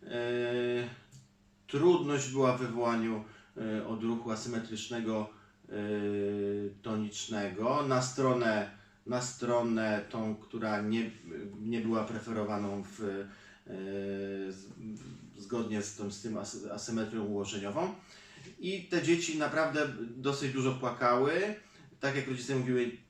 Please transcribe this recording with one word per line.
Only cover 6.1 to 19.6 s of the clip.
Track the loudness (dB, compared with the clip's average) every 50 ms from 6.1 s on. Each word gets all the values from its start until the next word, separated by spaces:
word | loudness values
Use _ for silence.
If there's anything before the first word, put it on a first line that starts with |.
| 0 0 0 0 0 0 0 0 0 -2 -2 -4 -8 -8 -6
tonicznego | -4 -2 -2 -2 -2 -4 -8 -8 -4 -2 -2 -2 -2 -2 0 2 2 2 2 4 4
na | 2 2 2
stronę, | 0 0 2 4 4 4 4 4 4 4 2 0 -2 -6 -16 -20 -20 -20 -20 _
na | -2 -2 -2 -2
stronę | -2 -6 -4 0 2 4 4 4 4 2 2 2 2 0 0 -2 -4
tą, | -4 -2 -2 -2 -2
która | -4 -6 -10 -8 -4 0 0 0 2
nie, | 2 2 2 2 2 0 -4 -10 -14 -12 -10 -8 -8 -10 -10 -6
nie | -4 -2 -2 0
była | 2 2 2 2 2
preferowaną | 0 -4 -6 -4 -4 -2 -2 0 0 0 -2 -2 -2 -4 -4 -6 -8 -10 -6
w, |
e, | -4 -4 -4 -4 -6 -8 -12 -20 -20 -20 -20 -20 _ -10 -8 -8 -6 -4 -4 -4 -4 -4 -4 -4 -4 -4 -4 -4 -6 -6 -8
z-, | -10 -12 -16 -16 -12 -10 -10 -10 -10 -12 -14 -14 -14 -16 -18 -16 -16
zgodnie | -8 -4 -2 -2 0 0 0 -2 -2
z | -4 -6
tą, | -6 -6 -6
z | -6 -6 -6
tym | -4 -4 -4
asy-, | -4 -4 -8 -8 -8 -8 -8
asymetrią | -8 -6 -2 0 0 0 0 -2 -2 -2
ułożeniową. | 0 0 -2 -2 -2 -4 -4 -4 -2 0 0 0 0 -2 -6 -12 -20 -20 -20 -20 -20 -20 -18 -18 -18 -14 -8
I | -4 -4 -4 -4 -4
te | 0 0 2 6
dzieci | 6 4 4 4 0 0 2
naprawdę | 2 2 4 2